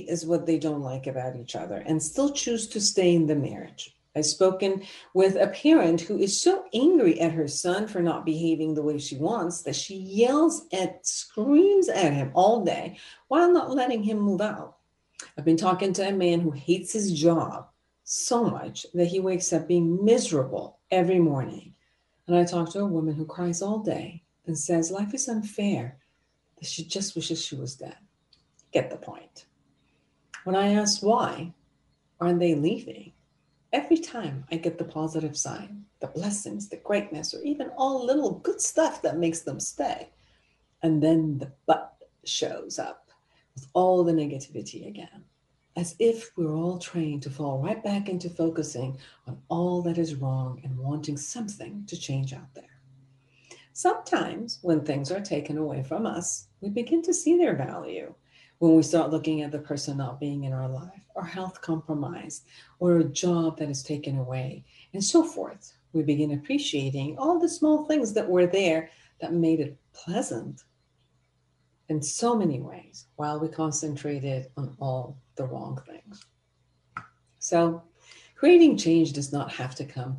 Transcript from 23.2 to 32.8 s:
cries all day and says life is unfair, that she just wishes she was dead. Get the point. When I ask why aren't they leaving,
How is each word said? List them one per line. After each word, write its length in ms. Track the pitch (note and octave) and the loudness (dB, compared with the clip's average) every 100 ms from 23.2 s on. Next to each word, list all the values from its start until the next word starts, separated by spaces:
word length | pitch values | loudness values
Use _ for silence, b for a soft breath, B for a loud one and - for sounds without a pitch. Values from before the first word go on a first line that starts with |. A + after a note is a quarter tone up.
| D#3 | -6
cries 360 | - F3 E3+ | -4 -4 -2
all 180 | G3 G#3+ | -2 -2
day 440 | G3 - - E3+ _ _ - | -2 -4 -8 -14 _ _ -8
and 100 | D#3+ | -6
says 340 | - E3 E3 | 0 0 0
life 220 | F#3+ G#3 | -2 -4
is 140 | C4 - | -4 -4
unfair, 720 | A3 G#3 - G3+ D3+ B2 - _ _ _ _ _ _ | -4 -4 -2 -2 -2 -4 -12 _ _ _ _ _ _
that 100 | D#3 | -12
she 160 | - | -10
just 320 | D#3+ G3 G3 E3+ | -8 -6 -6 -6
wishes 300 | D#3+ D#3+ - | -4 -6 -6
she 100 | C3+ | -8
was 200 | C3 - | -10 -10
dead. 220 | - - _ _ _ _ _ _ _ | -16 -18 _ _ _ _ _ _ _
Get 180 | C3 C3 | -2 -2
the 80 | - | -8
point. 480 | - - - - _ _ _ _ _ _ _ _ _ - | -14 -16 -20 -20 _ _ _ _ _ _ _ _ _ -12
When 120 | F#3 F#3+ | -2 0
I 180 | G3+ | 4
ask 280 | G#3 G3+ - | 2 2 0
why 520 | G3 A#3+ - - E3+ - _ _ _ _ _ _ | 2 2 2 -4 -12 -14 _ _ _ _ _ _
aren't 200 | F3 F3 | 0 4
they 160 | F3 D3+ | 4 2
leaving, 580 | D#3 B3 | 2 -2